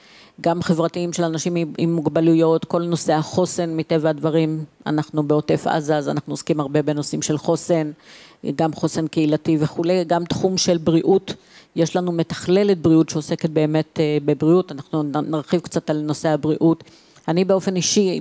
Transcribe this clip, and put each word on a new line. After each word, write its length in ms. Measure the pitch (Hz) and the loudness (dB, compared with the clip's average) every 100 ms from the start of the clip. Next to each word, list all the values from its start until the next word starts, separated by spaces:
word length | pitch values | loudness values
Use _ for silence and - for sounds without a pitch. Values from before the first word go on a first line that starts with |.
| - - - - | -20 -20 -20 -6
גם 220 | 170 170 | -2 0
חברתיים 500 | 170 165 165 180 175 | 0 0 0 -2 -4
של 120 | 165 | -2
אנשים 320 | 170 160 180 175 | -2 -2 -2 -2
עם, 160 | 160 - | -2 -2
עם 140 | 170 | 0
מוגבלויות, 720 | 165 151 156 165 165 160 160 | 0 0 2 4 4 4 2
כל 180 | - 175 | 0 -2
נושא 300 | 170 170 - | -2 -2 0
החוסן 640 | 156 151 - 175 - 170 160 | 0 0 0 0 -2 -4 -2
מטבע 340 | 156 165 160 | -2 0 0
הדברים, 540 | 151 156 160 160 156 151 _ - | 0 0 2 0 -2 -8 _ -4
אנחנו 360 | 151 151 151 | -2 -2 -2
בעוטף 440 | 147 151 - - - | 2 2 2 0 0
עזה, 300 | 160 147 151 | -2 0 -2
אז 120 | 139 | -2
אנחנו 240 | 147 - | -6 -6
עוסקים 280 | 143 - 156 | -6 -2 -2
הרבה 220 | 139 151 | 0 0
בנושאים 400 | 147 147 143 - | 0 -2 -2 -4
של 160 | - 151 | -2 -2
חוסן, 520 | - 160 - 170 151 151 - - - - - 143 | 0 -2 0 0 0 -6 -20 -20 -20 -12 -6 -2
גם 160 | 160 | -2
חוסן 360 | 147 160 - 160 | 0 -4 -2 -4
קהילתי 480 | - 156 151 - 156 | 0 2 2 2 0
וכולי, 440 | 151 - 170 185 | 0 -2 0 0
גם 200 | 165 170 | 0 -2
תחום 340 | 170 - 190 185 | -2 -2 -2 0
של 200 | - 170 | 0 0
בריאות, 560 | 160 165 - 190 - - _ - - - | 2 2 4 2 0 -14 _ -20 -8 -2
יש 200 | 165 185 | -2 0
לנו 160 | 180 | -2
מתכללת 640 | 170 160 - - 185 202 185 | -2 -4 -4 2 4 4 2
בריאות 300 | 165 160 160 | 4 4 4
שעוסקת 420 | 156 147 165 165 | -2 -4 -2 -2
באמת, 500 | 156 151 156 151 - | 0 2 0 -2 -2
אה, 180 | 151 151 | 0 0
בבריאות, 480 | 147 143 151 180 185 | 0 0 4 4 2
אנחנו 300 | 139 - 160 | -8 -6 -2
נ-, 280 | 147 147 147 | -2 -2 -2
נרחיב 300 | 156 139 175 | -4 -2 -2
קצת 300 | - - - | -2 -6 -2
על 100 | 151 | -4
נושא 280 | 151 147 165 | -2 -2 0
הבריאות. 560 | 151 151 151 165 160 - - _ _ - | 0 0 2 2 0 -4 -20 _ _ -2
אני 160 | 170 | 0
באופן 320 | 190 190 196 185 | 2 2 0 -2
אישי, 440 | 165 214 190 160 | 0 2 2 0